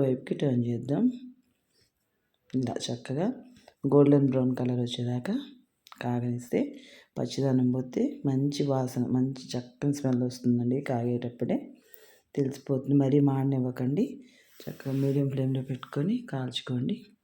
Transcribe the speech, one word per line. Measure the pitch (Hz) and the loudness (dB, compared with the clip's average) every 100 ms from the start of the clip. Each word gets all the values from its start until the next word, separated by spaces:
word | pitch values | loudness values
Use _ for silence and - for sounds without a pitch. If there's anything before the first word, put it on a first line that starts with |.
వైపుకి | 135 127 - - | 4 2 -2 -2
టర్న్ | 147 123 120 | 0 2 0
చేద్దాం. | 117 127 156 247 240 - - _ _ _ _ _ _ _ _ _ _ _ | -2 -2 2 2 0 -10 -20 _ _ _ _ _ _ _ _ _ _ _
ఇలా | 131 120 - - | -4 -2 -4 -6
చక్కగా | 120 - 135 208 - - - - - | -8 -6 -2 -2 -4 -12 -20 -20 -6
గోల్డెన్ | 139 143 143 143 135 | 4 8 8 8 6
బ్రౌన్ | 131 127 123 | 4 2 0
కలర్ | 123 123 | 0 0
వచ్చేదాకా | 120 123 120 123 151 254 - - _ _ - - | -2 -2 -4 -4 -4 -4 -6 -16 _ _ -20 -8
కాగనిస్తే, | 123 120 123 120 - 180 285 - - - - - | -4 -2 -2 -4 -2 -2 -2 -6 -20 -20 -12 -6
పచ్చిదనం | 123 131 135 127 123 | -4 0 2 4 4
పోతే | 131 127 - 262 - 139 | 0 -2 -2 -2 -2 -2
మంచి | 131 143 143 143 | 0 0 0 0
వాసన, | 131 127 127 120 127 | 0 0 -2 0 2
మంచి | 131 135 - | 0 -4 -8
చక్కని | 123 - - 143 143 | -8 -10 -4 -2 0
స్మెల్ | 135 123 | 0 0
వస్తుందండి. | 123 123 123 120 120 135 143 | -2 -2 0 2 2 -2 -2
కాగేటప్పుడే | 120 120 120 120 - 123 233 - - _ - - - _ | -2 0 -2 -4 -4 -4 -4 -6 -18 _ -20 -20 -20 _
తెలిసిపోతుంది. | - 131 131 - 135 135 143 | -4 -4 -4 -4 -2 2 4
మరీ | 135 143 143 | 6 6 4
మాడనివ్వకండి, | 135 135 131 127 127 127 156 262 - - - _ - | 4 0 0 -2 -2 -2 0 -2 -6 -20 -20 _ -18
చక్కగా | - - 135 135 | -14 -10 -4 0
మీడియం | 139 139 139 | 2 2 0
ఫ్లేమ్లో | 135 131 131 127 | 0 0 -2 -4
పెట్టుకొని | 127 - 143 170 247 - | -8 -6 -2 0 -2 -4
కాల్చుకోండి. | 135 127 127 - 123 147 214 - _ | -6 -6 -6 -4 -2 -2 -4 -10 _